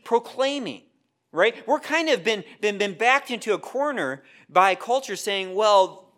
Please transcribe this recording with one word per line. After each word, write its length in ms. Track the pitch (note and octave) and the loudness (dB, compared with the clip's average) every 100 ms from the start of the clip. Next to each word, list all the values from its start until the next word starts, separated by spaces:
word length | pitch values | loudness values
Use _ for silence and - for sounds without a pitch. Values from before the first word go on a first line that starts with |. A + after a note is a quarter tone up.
proclaiming, 800 | - A#3 A#3 - C4+ C#4+ G3 G2+ _ _ _ _ _ | -2 -2 -2 -4 -2 -2 -8 -12 _ _ _ _ _
right? 240 | D#3 A3 A3+ - | 2 2 0 -2
We're 140 | D4 | -2
kind 300 | - D#4+ D#4+ | 0 -2 0
of 140 | A3+ | 0
been, 200 | E3 G#3 - - | 0 -4 -6 -4
been, 180 | G#3 G3+ | -4 -2
been 200 | G#3 F3+ | -4 0
backed 340 | A#3 C#4 C#4 | 2 2 0
into 220 | A#3 A3 | -8 -4
a 60 | F#3+ | -4
corner 640 | - B3+ D4 A#3+ C3+ C3+ _ - _ | -4 -4 -4 -2 -4 -6 _ -20 _
by 260 | E3+ F#3+ F#3 | 4 4 2
culture 400 | A3+ C4 C4 F#3 | -2 -2 -2 -8
saying, 400 | G#3 G3 F#3+ F#3+ | -4 -4 -4 0
"Well, 560 | G#3+ G3+ F#3 - - | 4 6 4 -2 -20